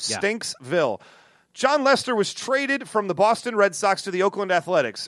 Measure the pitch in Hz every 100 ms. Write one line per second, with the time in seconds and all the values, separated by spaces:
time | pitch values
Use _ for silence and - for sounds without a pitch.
0 | - 104 196 226 - - 127 170 139 98
1 | - - _ _ _ - 262 294 269 269
2 | - 226 196 - - 269 269 277 214 214
3 | 196 160 208 220 240 220 202 165 202 190
4 | 196 180 196 196 196 180 165 180 120 -